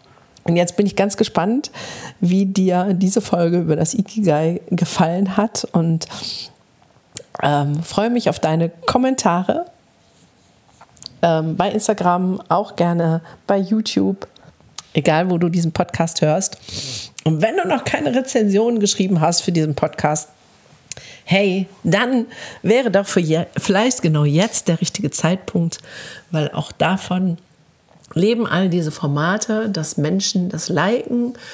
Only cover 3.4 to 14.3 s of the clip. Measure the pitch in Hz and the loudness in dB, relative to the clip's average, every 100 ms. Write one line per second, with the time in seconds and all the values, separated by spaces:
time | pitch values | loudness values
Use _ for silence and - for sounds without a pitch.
3.4 | 170 175 165 156 160 - 196 220 185 147 | 2 2 2 0 0 -2 -4 0 2 2
4.4 | 160 175 - 170 170 - 165 180 190 190 | 2 -2 -2 -2 0 0 0 0 0 0
5.4 | 220 - - 170 165 165 - - - - | -2 -2 -2 0 2 0 -4 -10 -10 -12
6.4 | - _ _ _ _ _ _ - - - | -14 _ _ _ _ _ _ -12 -10 -4
7.4 | 143 143 143 147 165 - 226 240 - - | 0 2 0 -2 -2 0 0 2 0 0
8.4 | 160 160 170 - - 254 254 262 180 175 | 0 2 0 -2 -2 2 2 2 2 2
9.4 | 185 330 349 _ _ _ _ - - _ | 0 -2 -4 _ _ _ _ -20 -20 _
10.4 | _ _ _ - - - - - 170 160 | _ _ _ -20 -20 -20 -18 -2 0 2
11.4 | 160 160 196 220 - 202 180 175 185 185 | 0 -2 -2 0 0 0 2 2 0 -2
12.4 | - 170 220 - 170 170 165 165 - - | 0 0 0 0 0 2 0 0 -4 -10
13.4 | - 196 185 220 214 - 196 196 - | -2 0 0 -2 0 0 0 -2 -8